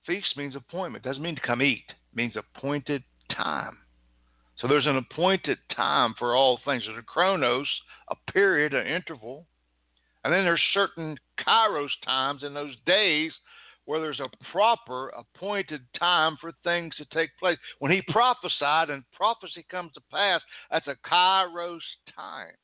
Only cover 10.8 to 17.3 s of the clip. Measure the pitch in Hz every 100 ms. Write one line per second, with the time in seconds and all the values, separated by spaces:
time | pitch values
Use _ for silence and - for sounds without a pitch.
10.8 | 294 - 156 147 _ - - 220 220 165
11.8 | 143 - - 131 135 143 143 143 147 123
12.8 | - 190 202 151 160 - _ - - _
13.8 | - 151 156 127 131 - - 175 220 233
14.8 | - 127 135 - 123 _ 196 202 - 151
15.8 | 123 - 175 175 156 156 165 - 175 170
16.8 | 165 - 147 160 160